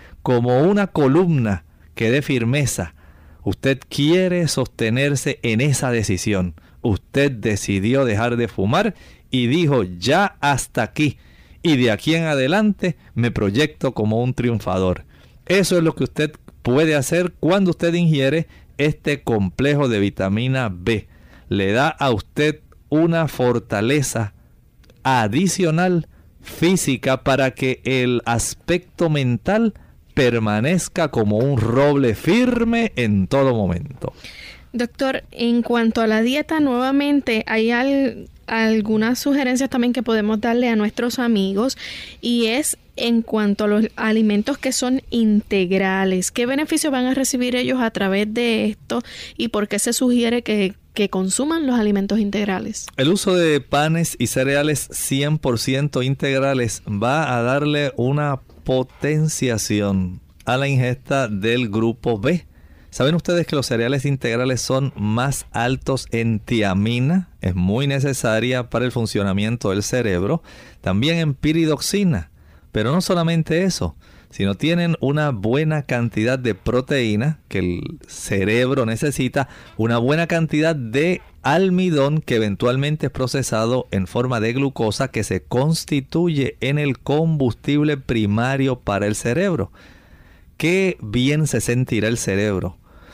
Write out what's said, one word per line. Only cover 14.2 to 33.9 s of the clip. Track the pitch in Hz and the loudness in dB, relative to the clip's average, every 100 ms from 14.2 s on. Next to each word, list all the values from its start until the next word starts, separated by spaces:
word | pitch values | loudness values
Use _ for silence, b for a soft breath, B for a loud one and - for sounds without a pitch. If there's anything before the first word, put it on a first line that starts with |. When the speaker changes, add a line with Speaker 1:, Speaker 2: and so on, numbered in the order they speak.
Speaker 1:
un | 127 123 | 0 0
triunfador". | 123 110 - 95 92 87 - b b b - | 0 -2 -2 0 0 -2 -6 b b b -2
Eso | 190 180 180 | 0 2 2
es | |
lo | 160 - | 2 0
que | |
usted | 127 - 151 - - - | -4 -2 -4 -6 -20 -6
puede | - 131 160 147 | 0 2 4 2
hacer | 127 165 180 - | 0 0 0 -2
cuando | 147 196 185 | 0 2 2
usted | - 170 170 | 0 0 2
ingiere | 170 147 135 160 160 b b - | 2 2 2 0 -2 b b -2
este | 147 147 160 143 | -2 -2 -4 -4
complejo | - 110 95 - 139 147 135 | -2 0 0 0 0 2 2
de | 107 | 2
vitamina | 101 - 95 104 127 131 117 | 0 0 -2 0 -2 -2 -4
B. | 90 90 113 - b b b b | -4 -2 -2 -4 b b b b
Le | 98 98 | -2 0
da | 110 151 | 2 0
a | - 139 | 0 0
usted | 110 - - 151 151 - - - | -2 -4 -2 -2 -2 -10 -18 -2
una | 151 165 165 156 | 0 2 2 -2
fortaleza | - 123 120 - 104 113 147 131 113 104 - b b _ _ - - | 0 0 0 -2 -2 0 0 0 -4 -6 -8 b b _ _ -20 -6
adicional | 135 127 107 120 190 - 170 160 185 175 - b b b | 0 0 0 0 0 0 0 2 2 0 -2 b b b
física | - - 165 185 - 127 135 127 | -14 0 2 2 0 -2 0 0
para | - 135 131 | 0 2 0
que | - 131 123 | 0 -4 -2
el | 127 131 123 120 - | -2 0 0 0 0
aspecto | 117 - - - 175 - - 170 | -2 -2 -6 -2 -2 -4 -2 0
mental | 147 127 120 - 214 226 - b b b - | 0 0 -2 0 0 0 -2 b b b 2
permanezca | 127 117 110 104 127 185 - - 156 | 2 2 0 0 0 0 -2 -2 -2
como | - 104 104 | 0 0 2
un | 135 131 | 2 0
roble | 117 120 147 143 127 104 | 2 4 4 4 2 0
firme | 156 220 254 233 233 233 226 - | 2 2 2 2 0 0 0 0
en | 113 101 92 | 0 0 2
todo | 139 135 | 2 2
momento. | 117 95 87 - | 2 0 -2 -6